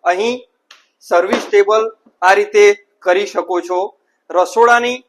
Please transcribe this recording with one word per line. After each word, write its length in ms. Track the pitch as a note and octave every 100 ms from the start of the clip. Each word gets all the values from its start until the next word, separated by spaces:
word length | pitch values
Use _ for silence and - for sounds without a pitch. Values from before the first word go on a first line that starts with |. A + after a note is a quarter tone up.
અહીં 380 | F3 F3+ A3+ B3+ - _ _ - _ _
સર્વિસ 480 | - F3 F#3 A3+ -
ટેબલ 420 | G#3 G3+ A3 A3 - _ _
આ 120 | F3+
રીતે 320 | G3+ G#3 G#3 G#3 G3+ _ _
કરી 260 | F#3 F3+ G3+
શકો 360 | - E3+ F3+
છો. 340 | F3 F3+ G3 _ _ _ _
રસોડાની 720 | E3+ F3 A3+ A#3 A#3+ A#3+ B3+